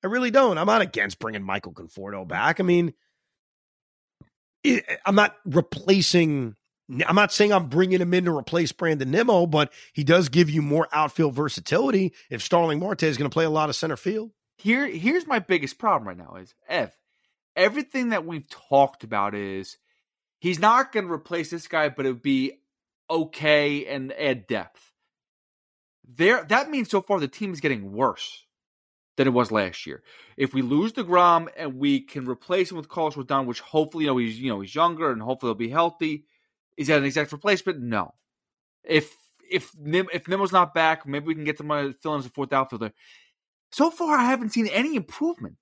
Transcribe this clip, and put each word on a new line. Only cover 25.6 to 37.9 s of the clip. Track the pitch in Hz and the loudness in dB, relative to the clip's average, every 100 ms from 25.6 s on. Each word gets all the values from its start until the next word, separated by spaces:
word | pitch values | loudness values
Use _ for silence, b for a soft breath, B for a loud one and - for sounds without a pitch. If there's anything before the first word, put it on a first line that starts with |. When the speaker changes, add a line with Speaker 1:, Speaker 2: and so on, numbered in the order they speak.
| _ _ _ _ _ | _ _ _ _ _
Speaker 2:
There, | 120 175 240 | 2 4 4
that | 151 226 294 | 2 0 0
means | 285 220 | -4 -2
so | 202 | -2
far | - 196 | 0 -2
the | 139 | -2
team | - 208 | -6 -8
is | 170 | -4
getting | 151 123 98 | -4 -4 -6
worse | 101 127 95 - - _ _ _ _ _ _ _ - | -2 0 -2 -12 -16 _ _ _ _ _ _ _ 0
than | 135 | 2
it | |
was | 123 120 | 2 2
last | 110 95 85 - | 0 -2 -6 -14
year. | 67 b b b b | -16 b b b b
If | 135 | -4
we | 135 | -2
lose | 123 147 214 | 0 0 0
DeGrom | 226 180 180 175 170 165 - | -4 0 4 6 4 0 -10
and | 156 127 | -10 -4
we | 143 139 | 0 0
can | 135 147 127 | -2 -10 -8
replace | 123 _ 180 185 | -8 _ -2 -2
him | 175 | -6
with | 151 | -12
Carlos | - 156 | -4 -4
Rodon, | 147 127 139 127 | -4 -4 -2 -2
which | 120 | -8
hopefully, | - 156 156 165 | -2 0 0 -2
you | 151 | 0
know, | 127 | 0
he's, | 117 110 | -2 -4
you | 131 | -6
know, | 104 | -6
he's | 98 | -6
younger | 147 170 165 160 | 0 0 0 -4
and | 120 | -4
hopefully | 110 131 123 | -6 -4 -4
he'll | |
be | 107 117 | -4 -4
healthy. | 143 170 170 156 147 _ _ _ _ _ - | 0 -2 0 -6 -6 _ _ _ _ _ -8
Is | 143 | 2
that | 151 | 2
an | |
exact | 139 139 147 | 2 -2 -4
replacement? | 147 202 190 - 160 | -4 0 0 0 -4
No. | 120 | -2